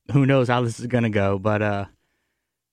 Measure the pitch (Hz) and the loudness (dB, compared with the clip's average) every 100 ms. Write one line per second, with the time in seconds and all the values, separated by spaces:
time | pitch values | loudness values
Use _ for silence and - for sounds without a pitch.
0 | - 131 135 135 123 123 120 - 117 123 | -2 2 4 2 2 0 -2 -6 -4 0
1 | 117 104 98 98 104 104 104 101 98 _ | 0 2 0 0 0 0 -2 -4 -8 _
2 | _ _ _ _ _ _ _ | _ _ _ _ _ _ _